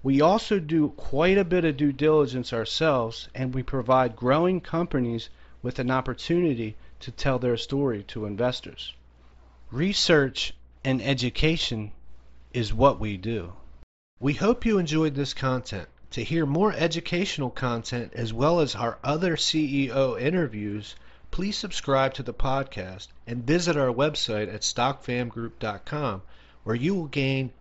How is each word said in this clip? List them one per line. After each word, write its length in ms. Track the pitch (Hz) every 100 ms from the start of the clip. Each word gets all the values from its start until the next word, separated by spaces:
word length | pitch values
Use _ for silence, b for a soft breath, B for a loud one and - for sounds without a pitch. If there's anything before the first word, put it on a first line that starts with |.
We 200 | 135 139
also 360 | 156 214 - 202
do 300 | 151 165 147 -
quite 400 | - 135 175 196
a 80 |
bit 220 | 180 180 165
of 100 | 139
due 160 | 147
diligence 600 | 131 151 156 135 127 120
ourselves, 760 | 117 107 - 160 135 113 113 -
and 180 | - 131
we 100 | 131
provide 540 | 123 135 123 131 127 110
growing 460 | 123 147 175 185
companies 640 | - 165 175 135 120 117 - b b b
with 180 | 123 123
an 120 | 123
opportunity 840 | 131 127 123 - 170 175 117 110 - b b
to 100 | -
tell 280 | - 139 127
their 200 | 123 117
story 440 | - 139 139 107
to 200 | 101 117
investors. 720 | 104 101 123 127 - - - - - - - - - - -
Research 840 | 120 185 202 - 156 135 - - - - -
and 200 | 131 131
education 880 | 107 135 123 - 156 165 - 113 104 - - - - - -
is 180 | - 107
what 260 | 107 139 98
we 200 | 110 98
do. 340 | 101 113 85 - - - - _ _ _
We 120 | 135
hope 320 | 143 202 247
you 140 | 233 202
enjoyed 360 | 165 156 156
this 200 | 139 139
content. 540 | - 135 127 - 101 78 - -
To 100 | -
hear 240 | 110 165 143
more 260 | 151 208
educational 800 | - 165 165 - 175 196 - 127
content 600 | - 127 117 110 120 113
as 180 | - 117
well 280 | 110 143 170
as 160 | 143 101
our 200 | 117 -
other 340 | 135 156 180 156
C 480 | - 156 147 139
E 60 | 135
O 260 | 139 135 113
interviews, 760 | 131 185 147 107 104 104 104 - b b b
please 260 | - 196 208
subscribe 560 | 196 - - 135 135
to 80 | -
the 100 | 123
podcast 760 | 113 131 135 135 107 92 95 - - -
and 180 | 120
visit 320 | 120 170 170 147
our 160 | 131
website 640 | 120 147 147 - 107 104
at 80 | 104
stockfam 680 | - - 127 135 - 123 117
group 300 | 113 117 -
dot 260 | 110 98
com, 380 | - 151 135 95 - b b b
where 140 | - 117
you 180 | 147
will 140 | 196 151
gain 420 | 143 135 135 131 -